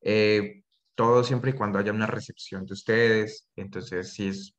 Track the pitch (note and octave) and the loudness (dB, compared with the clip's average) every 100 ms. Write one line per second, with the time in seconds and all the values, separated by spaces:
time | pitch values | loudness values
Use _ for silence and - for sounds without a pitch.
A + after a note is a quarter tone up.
0 | - G#2+ G#2+ G#2+ G2+ - _ _ _ - | 0 2 4 4 0 -8 _ _ _ 0
1 | A#2 B2 B2 B2+ C3 C3+ G#2 G2 G#2 G#2+ | 4 4 4 0 0 -2 0 0 0 0
2 | G#2+ A2 - - - F#2+ F#2+ G2 - A2+ | -2 -4 -10 -16 -12 -12 -10 -8 0 4
3 | A#2 A2 G#2+ - _ - G2 G2 - F2+ | 4 4 0 -6 _ -16 -12 -10 -8 -8
4 | F#2 - G2 G2 G2 | -8 -6 -6 -6 -10